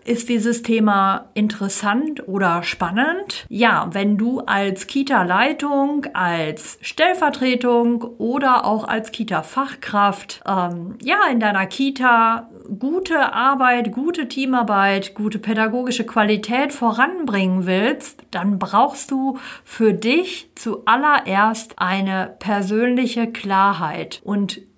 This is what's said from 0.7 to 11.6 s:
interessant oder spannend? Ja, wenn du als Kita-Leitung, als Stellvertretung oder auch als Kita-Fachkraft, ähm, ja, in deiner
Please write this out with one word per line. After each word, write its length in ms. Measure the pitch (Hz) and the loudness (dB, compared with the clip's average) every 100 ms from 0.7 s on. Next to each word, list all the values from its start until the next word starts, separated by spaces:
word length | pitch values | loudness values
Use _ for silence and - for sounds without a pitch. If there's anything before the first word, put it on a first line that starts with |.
| 226 214 202 196 190 - | 2 4 4 2 0 -4
interessant 960 | - 214 - 196 - 208 226 311 294 - | -2 -2 -2 -4 -2 0 0 0 -6 -4
oder 340 | 196 190 170 | 0 2 2
spannend? 840 | 170 - 175 196 294 349 403 - - | -2 -4 -2 0 0 -2 -6 -10 -8
Ja, 400 | 196 233 175 165 | 0 2 2 0
wenn 260 | 196 202 202 | 0 0 2
du 220 | 226 254 | 0 -2
als 460 | - 202 202 190 - | 0 0 0 -4 -4
Kita-Leitung, 1160 | 277 277 247 180 185 254 311 294 277 277 294 - | -2 2 2 4 4 2 0 -2 0 0 0 -4
als 640 | - 185 170 156 151 - - | -2 -2 0 -4 -6 -10 -14
Stellvertretung 1200 | - - 330 349 302 285 254 247 247 240 233 233 233 - | -10 0 0 2 0 0 0 2 2 2 2 0 -4 -6
oder 480 | 226 262 269 247 - | -4 0 2 2 2
auch 200 | 214 214 | 0 0
als 240 | 220 220 | -4 -4
Kita-Fachkraft, 1300 | - 220 175 160 - 277 - - 202 202 196 - - - | -6 -4 -4 -4 -4 -4 -6 -4 2 2 2 -8 -10 -4
ähm, 500 | 190 175 170 175 - | -2 -2 -4 -10 -8
ja, 200 | 247 392 370 | -2 2 2
in 80 | 240 | 2
deiner 240 | 214 196 | 2 0